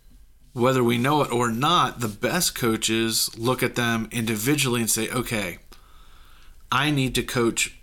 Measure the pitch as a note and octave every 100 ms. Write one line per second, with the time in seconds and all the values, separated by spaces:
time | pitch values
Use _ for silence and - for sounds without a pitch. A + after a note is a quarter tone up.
0 | - - - - - C3 A#2+ C3 A#2+ A#2+
1 | C3 D3+ C3+ A#2+ A#2+ A2+ D3 F3 C3 -
2 | A#2+ G#2 A#2+ E3+ F3 - A#2+ A2 - A2+
3 | A2+ A2 - - A#2 B2 B2 A#2+ A#2 A#2
4 | A2 A#2 A2+ A2 A2+ D3+ C3+ A#2+ A2 -
5 | A2 B2+ A#2 A2 F#2+ D#2+ - - - -
6 | - - - - - - - B2 D3 D3
7 | C3 A#2+ A#2 C3 A#2 G2+ - -